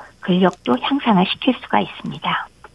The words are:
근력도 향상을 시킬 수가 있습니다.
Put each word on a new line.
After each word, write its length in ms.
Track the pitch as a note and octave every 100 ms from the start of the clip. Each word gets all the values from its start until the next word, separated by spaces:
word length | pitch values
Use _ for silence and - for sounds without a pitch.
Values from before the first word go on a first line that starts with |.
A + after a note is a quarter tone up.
| - _
근력도 560 | - F3+ F#3+ - - B3+
향상을 440 | - C#4 A#3+ F#3+ G3
시킬 280 | - - A#3+
수가 180 | - -
있습니다. 680 | - - - C#3+ - - - _ -